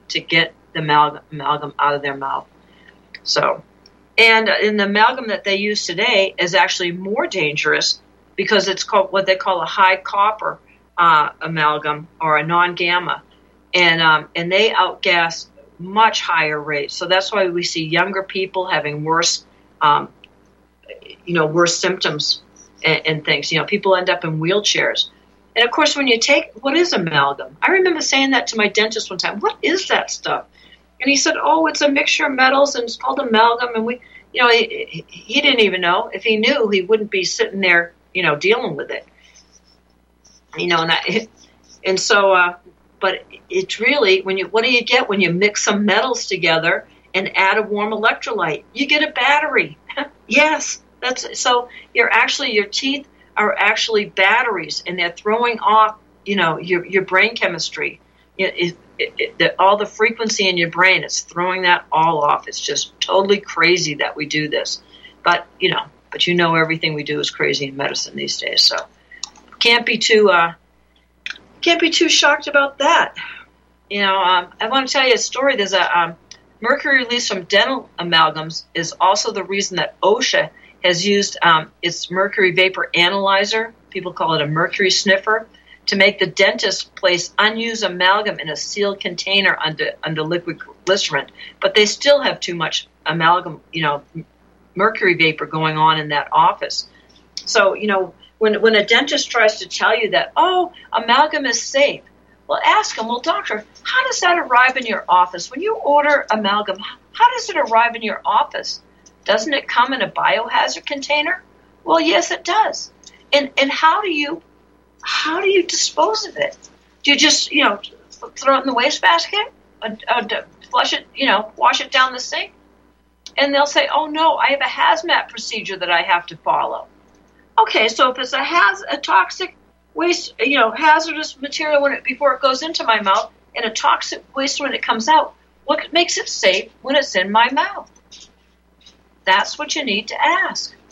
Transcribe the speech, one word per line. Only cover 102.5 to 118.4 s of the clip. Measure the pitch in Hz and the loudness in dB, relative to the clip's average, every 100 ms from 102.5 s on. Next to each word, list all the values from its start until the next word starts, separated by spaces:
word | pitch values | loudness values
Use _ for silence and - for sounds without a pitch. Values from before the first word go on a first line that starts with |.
| - | -2
ask | - 392 427 - | 2 2 0 -4
'em, | 220 | -6
"Well, | 240 | -4
doctor, | 320 339 - 214 - - | -4 -4 -4 -8 -10 -14
how | - 494 554 | -4 -2 0
does | 440 | 0
that | 359 349 | 0 0
arrive | 277 240 254 262 | 2 4 4 2
in | 233 | -4
your | 196 - | -4 2
office? | 180 180 175 - | 2 2 -2 -12
When | 262 | -6
you | 415 440 | -4 -2
order | 285 294 294 285 - | 2 4 4 2 0
amalgam, | 220 202 208 202 190 208 - _ | -2 0 0 -2 -6 -12 -18 _
how | - 480 | 2 2
does | 494 440 | 2 -4
it | 339 | -2
arrive | 233 226 233 226 | 2 4 2 0
in | |
your | 220 - | -6 -4
office? | - 214 294 - - - _ _ _ _ | 0 0 0 -4 -10 -12 _ _ _ _
Doesn't | - 214 226 | 0 0 0
it | 277 - | -4 -2
come | - 254 | 0 0
in | 262 | 0
a | 185 | -4
biohazard | - - 185 - 262 - 330 - | -2 0 0 0 0 -2 -4 -8
container?" | 277 269 302 302 359 - _ _ _ | -8 -2 -2 0 -4 -10 _ _ _
Well, | - 330 | 0 2
yes, | 320 359 339 | 4 2 0
it | 359 | -4
does. | - 415 370 - - _ - - _ | -2 0 0 -2 -12 _ -20 -20 _
And, | 285 277 - | 0 0 0
and | 277 | -2
how | 269 320 359 | 2 2 2
do | 415 | 0
you, | 302 285 330 - _ _ _ _ _ | -2 -4 -6 -14 _ _ _ _ _
how | - - 302 339 | -8 -4 -2 -2
do | 392 | 2
you | 392 339 | 2 2
dispose | - - - 339 427 - | -2 -2 0 0 0 -6
of | - | -6
it? | - - - _ _ _ | -8 -8 -20 _ _ _
Do | - | 0
you | 285 | 4
just, | 302 - - | 4 2 0
you | 294 | 0
know, | 247 202 - - _ - - | 0 0 -8 -20 _ -20 -18
throw | - | -4